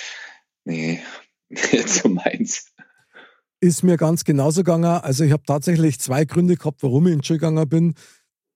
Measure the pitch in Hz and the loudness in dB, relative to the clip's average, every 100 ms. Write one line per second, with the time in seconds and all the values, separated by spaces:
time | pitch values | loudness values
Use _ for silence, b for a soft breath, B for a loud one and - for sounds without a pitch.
0 | B B B B _ _ - 82 80 85 | B B B B _ _ -10 -6 -6 -6
1 | B B B _ _ - - 120 - - | B B B _ _ -8 -2 0 0 0
2 | - 90 - - 113 - - _ b b | 0 0 -4 -4 -6 -8 -12 _ b b
3 | b b b b _ _ 180 - 180 170 | b b b b _ _ 0 2 2 2
4 | 160 170 - 143 143 160 180 165 170 170 | 2 0 0 0 0 0 0 2 2 0
5 | - 131 160 147 - 143 180 165 160 - | -2 0 2 2 0 -2 0 2 2 0
6 | - 131 156 180 175 175 156 - 139 131 | -2 -2 0 0 2 0 -2 -4 0 2
7 | 180 156 - 165 160 156 156 160 170 b | 2 2 0 -2 0 0 2 2 2 b
8 | b b b _ _ | b b b _ _